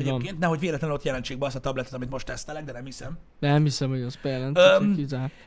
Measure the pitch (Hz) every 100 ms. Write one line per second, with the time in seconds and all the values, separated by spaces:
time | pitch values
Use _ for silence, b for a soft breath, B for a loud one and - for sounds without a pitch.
0 | 135 131 175 165 170 160 175 143 156 143
1 | 156 127 120 135 139 127 135 127 127 131
2 | 127 131 - 123 - 156 147 123 135 -
3 | 135 170 - - 143 147 151 - 131 131
4 | 123 - 139 131 131 160 185 196 202 180
5 | 139 127 131 B